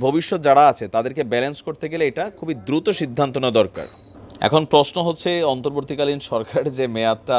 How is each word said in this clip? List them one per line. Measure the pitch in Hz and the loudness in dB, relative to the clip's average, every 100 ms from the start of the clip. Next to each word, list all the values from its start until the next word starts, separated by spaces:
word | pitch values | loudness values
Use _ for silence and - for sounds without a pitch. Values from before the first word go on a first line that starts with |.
| 131 | 0
ভবিষ্যৎ | 156 - 143 143 | 0 -2 0 4
যারা | 135 147 | 6 6
আছে | 120 104 | 4 -2
তাদেরকে | 113 120 135 123 | -2 -2 -4 -2
ব্যালেন্স | 120 135 147 - | -2 -2 -6 -12
করতে | 156 156 | -10 -8
গেলে | 165 147 | -2 -2
এটা | 127 202 - | -2 -8 -8
খুবই | 160 135 95 | -8 -8 -2
দ্রুত | 151 214 190 | -2 0 -2
সিদ্ধান্ত | 143 120 139 131 | -4 -2 -2 0
নেওয়া | 127 113 | 2 4
দরকার। | 104 - 73 - - - - - 107 | 2 -2 -14 -16 -20 -20 -20 -4 2
এখন | 156 151 | 2 4
প্রশ্ন | 147 143 180 170 | 4 4 0 -4
হচ্ছে | 160 180 175 156 | -2 -2 0 0
অন্তর্বর্তীকালীন | 127 139 143 135 143 143 143 - | -2 -4 -6 -6 -4 -2 -2 -4
সরকারের | 117 110 139 139 131 | -6 -2 -4 -2 -2
যে | 131 113 | -2 0
মেয়াদটা | 113 110 - | 0 -2 0